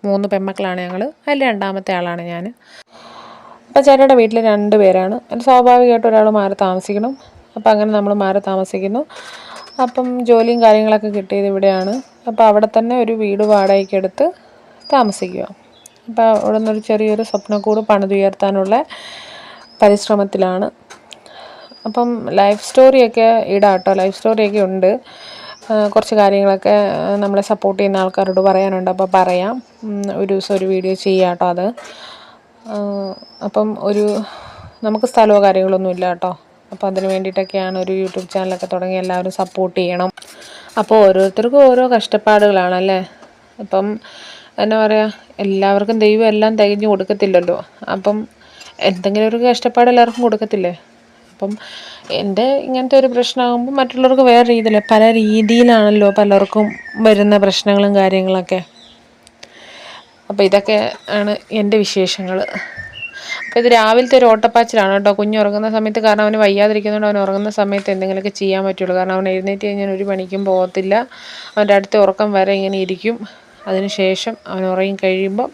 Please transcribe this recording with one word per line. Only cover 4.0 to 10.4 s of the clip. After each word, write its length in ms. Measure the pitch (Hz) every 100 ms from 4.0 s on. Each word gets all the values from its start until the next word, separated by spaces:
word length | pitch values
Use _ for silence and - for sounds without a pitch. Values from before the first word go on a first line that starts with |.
| 269 262
വീട്ടിൽ 180 | 220 226 226
രണ്ട് 240 | 208 208 214
പേരാണ്. 340 | 196 185 185 233 -
അത് 100 | 233 233
സ്വാഭാവികമായിട്ട് 640 | 254 247 247 247 233 226
ഒരാൾ 180 | 220 214 214
മാറി 180 | 196 196
താമസിക്കണം. 480 | 196 185 - 202 226 269 - - _ -
അപ്പം 140 | 220
അങ്ങനെ 180 | 214 214 214
നമ്മൾ 160 | 202 202
മാറി 160 | 196 196 196
താമസിക്കുന്നു. 520 | 190 190 196 196 226 311 - - - - - - -
അപ്പം 220 | 247 247 254 247 233
ജോലിയും 300 | 233